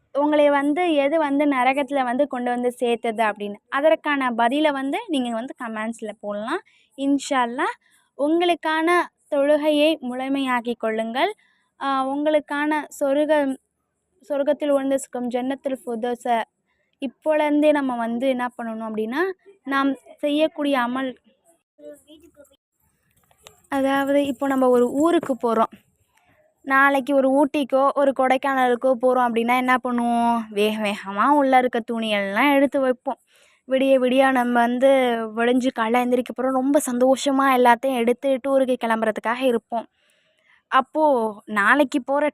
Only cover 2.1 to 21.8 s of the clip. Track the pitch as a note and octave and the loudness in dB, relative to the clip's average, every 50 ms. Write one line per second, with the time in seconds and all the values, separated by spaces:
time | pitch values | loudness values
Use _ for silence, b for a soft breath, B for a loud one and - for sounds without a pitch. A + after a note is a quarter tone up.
2.1 | A#3+ B3+ D4 C4 - B3 B3 B3 B3 B3 B3 B3 B3 - B3+ A#3 A#3+ A3+ - A#3 | -2 -2 -2 -2 -4 -6 -6 -4 -4 -4 -4 -4 -4 -4 -4 -2 -2 -2 -4 -6
3.1 | A3 G#3+ A3+ G#3 G#3 G#3 G#3 G#3 G3+ - _ _ - C4+ C#4+ D#4+ D#4+ D#4+ - D4+ | -4 -4 -4 -4 -4 -6 -8 -12 -12 -14 _ _ -4 0 0 2 0 0 0 -2
4.1 | C#4+ C#4 C4+ B3+ A#3 A3+ A#3 A#3 C4+ D4 D#4 D4+ C#4 C4+ C4+ C#4 C#4+ G4 A#4+ A4 | -4 -2 -2 -2 -2 0 0 0 0 0 0 0 0 -2 -4 -6 -6 -6 -6 -6
5.1 | D#4 C4+ B3 A#3+ A#3 A3 A#3+ C4+ - - B3+ A3+ A3+ G#3+ G#3+ A3+ A3+ - A3+ G#3 | -4 -4 -4 -4 -6 -8 -8 -10 -12 -12 -12 -10 -8 -8 -8 -8 -8 -10 -12 -12
6.1 | G#3 - - G#3 G3+ G#3 G#3+ A#3+ D#4 G4+ b b b b b b b - C4+ C#4 | -12 -12 -10 -10 -10 -8 -8 -8 -8 -8 b b b b b b b -4 -2 0
7.1 | C#4+ C#4 - - C#4+ C4 B3 A#3 A#3+ C4 E4 G#4+ A#4+ - _ _ _ _ _ _ | 0 0 -2 -2 -2 -2 -2 -2 -2 -4 -6 -6 -6 -8 _ _ _ _ _ _
8.1 | _ - C4+ D4 D#4+ E4+ F4+ F4 E4+ - - D#4 D#4 D#4+ D#4+ E4+ F4 F4 - - | _ -4 -2 0 0 2 2 0 0 0 -2 -4 -2 0 0 2 2 0 0 -2
9.1 | _ _ _ _ D4+ C#4+ C#4 C#4+ D4+ D4 D4 D#4 D4+ D4 D4 D#4 D#4+ D4+ B3 B3 | _ _ _ _ -2 0 2 2 2 2 2 2 2 2 2 2 0 -2 -4 -8
10.1 | B3 B3+ C4 C4+ C#4 C#4 C4+ C4 B3 B3 A#3 A#3+ A#3 - - A3 A3 A3 A3+ A3+ | -8 -6 -6 -4 -4 -4 -2 -2 -2 -2 -4 -4 -6 -4 -4 -4 -4 -4 -6 -4
11.1 | A3+ C4 E4 G4+ A4 - _ _ _ _ _ _ _ - C#4+ C#4 C4+ C4+ C4 C4+ | -4 -2 -2 -2 -4 -8 _ _ _ _ _ _ _ -8 -6 -4 -2 -2 -2 -2
12.1 | C4+ C#4+ D4 D#4 D#4 D4 C#4+ - D4 C#4+ D4 D4+ D4+ D4+ C#4 - - - D4 C#4 | -4 -2 0 0 0 0 0 -2 -4 -4 -2 -2 -2 -4 -4 -8 -8 -4 -2 0
13.1 | C4+ D4 D4+ D4 D#4 D4+ C#4+ C4+ C4+ - _ _ _ _ _ _ _ _ _ _ | 0 0 2 2 2 0 0 -2 -4 -8 _ _ _ _ _ _ _ _ _ _
14.1 | _ _ _ - D4 C#4 C#4 C#4 D4 - D4+ D4 C#4+ C#4 C4+ C4+ C4+ C4+ - - | _ _ _ -6 -6 -2 -2 -2 -2 -2 0 0 0 2 2 0 -2 -2 -4 -6
15.1 | - B3 B3 B3 A3+ B3 B3 C4 C4+ C4 - C#4 C4 B3 - B3 A#3 A3 A3+ B3 | -10 -8 -6 -4 -4 -4 -4 -4 -6 -6 -6 -6 -6 -6 -6 -8 -8 -6 -4 -6
16.1 | A#3+ A#3 - B3 A#3 A3+ - - _ _ _ _ _ _ _ _ _ _ C#4 B3+ | -6 -4 -2 -2 -2 -2 -2 -4 _ _ _ _ _ _ _ _ _ _ -10 -10
17.1 | - _ - D#4 D#4 D4+ D4+ D4 D4 D4 D4 D4+ D4 D4 C#4 C4 B3 A#3 A#3 A3+ | -10 _ -2 0 0 2 2 2 2 4 4 4 4 2 0 -4 -4 -4 -4 -4
18.1 | A#3 A#3+ C4+ C4+ C4 B3 B3 B3 - - A#3 A3+ A3 A3 A3 A3 A3 G#3+ A3 A3 | -4 -2 -2 -2 -2 -2 -4 -6 -8 -10 -10 -10 -10 -10 -10 -8 -6 -6 -6 -4
19.1 | B3 D4 F4+ G4 F#4 - _ - - _ _ C4+ C#4 C#4 C#4 C#4 C4+ - - - | -4 -2 -4 -4 -4 -8 _ -20 -20 _ _ -4 -2 -2 0 -2 -2 -6 -10 -20
20.1 | - _ - D4 C#4+ D4+ D#4 D#4 - - D4 C#4+ C#4 B3+ A#3+ A#3+ B3 C4 C4+ C4 | -10 _ -4 -2 0 0 0 0 -2 -2 -4 -2 0 0 -2 -2 -4 -6 -8 -8
21.1 | A#3+ - _ _ _ _ _ _ _ _ _ _ _ _ | -10 -14 _ _ _ _ _ _ _ _ _ _ _ _